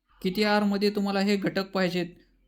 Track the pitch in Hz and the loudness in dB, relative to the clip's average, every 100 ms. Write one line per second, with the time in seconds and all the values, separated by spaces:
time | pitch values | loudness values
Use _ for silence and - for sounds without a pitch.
0 | _ _ 190 185 214 208 208 202 208 208 | _ _ -4 0 2 2 2 2 0 0
1 | 196 196 196 202 190 196 190 190 180 180 | -2 0 0 0 0 -4 -4 -2 0 -2
2 | 170 - _ _ | -6 -8 _ _